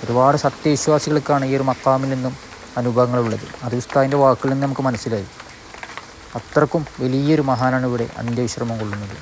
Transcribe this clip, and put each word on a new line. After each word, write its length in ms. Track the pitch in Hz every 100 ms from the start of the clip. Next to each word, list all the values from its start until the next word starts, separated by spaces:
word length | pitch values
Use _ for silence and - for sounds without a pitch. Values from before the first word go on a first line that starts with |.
ഒരുപാട് 340 | - 120 131 147 143
സത്യവിശ്വാസികൾക്കാണ് 1000 | - 156 143 - 151 147 147 139 147 135
ഈ 20 | 135
ഒരു 60 | 135
മക്കാമിൽ 380 | 127 - 131 135
നിന്നും 200 | 131 127 131 - - - -
അനുഭവങ്ങളുള്ളത്. 680 | 120 117 123 123 117 104 - - 120
അത് 80 | 123
ഉസ്താദിൻ്റെ 380 | - 143 135 143
വാക്കുകളിൽ 300 | 135 120 139 135
നിന്ന് 120 | 139
നമുക്ക് 180 | 135 135
മനസ്സിലായി. 380 | 113 - 113 95 - - - - - - - - - - -
അത്രക്കും 460 | - 139 151 170 147 -
വലിയൊരു 440 | 127 131 143 156 139
മഹാനാണ് 360 | 123 127 127 127
ഇവിടെ 160 | 123 117 -
അന്ത്യവിശ്രമം 560 | 117 120 120 - 120 113
കൊള്ളുന്നത്. 340 | 107 104 101 95